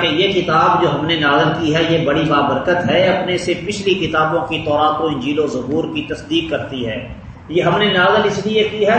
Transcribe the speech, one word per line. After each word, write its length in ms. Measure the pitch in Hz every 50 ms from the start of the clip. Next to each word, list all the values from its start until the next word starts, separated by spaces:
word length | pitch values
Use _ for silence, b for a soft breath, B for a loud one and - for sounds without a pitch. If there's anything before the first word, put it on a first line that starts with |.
کہ 60 | 170
یہ 360 | 165 147 160 190 196 185 180 170
کتاب 400 | 160 156 165 175 185 - - 175
جو 120 | 160 143
ہم 120 | 143 151
نے 140 | 160 165 160
نازل 320 | 151 143 143 151 165 156 160 160
کی 140 | 170 151 151
ہے، 80 | 165 165 160
یہ 160 | 165 160 -
بڑی 180 | 139 147 160 156
بابرکت 680 | 151 156 139 139 139 135 131 - 180 175 175 - 127
ہے، 280 | 147 175 185 190 190 190
اپنے 200 | 190 185 180 170
سے 160 | - 180 175 170 165
پچھلی 280 | 180 202 202 196 196 185
کتابوں 520 | 185 165 151 156 156 156 156 165 170 160
کی، 160 | - 165 151 -
تورات 360 | 151 147 147 151 156 151 151
و 60 | 165
انجیل 320 | 160 147 135 123 143 147 151
و 80 | 151
زبور 380 | 139 123 127 120 127 143 160 156
کی 180 | 151 - 151 147
تصدیق 480 | - 156 143 - - 156 165 165 160
کرتی 360 | 147 127 120 120 135 131 120
ہے۔ 280 | 113 110 104 - - - - B B B B B -
یہ 140 | 156 175 156
ہم 160 | 170 185 202
نے 140 | 208 208 190
نازل 280 | 185 180 196 208 214 208
اس 220 | 202 - 196 190
لیے 220 | 208 220 214 208 -
کی 180 | 202 214 208
ہے 120 | 202 226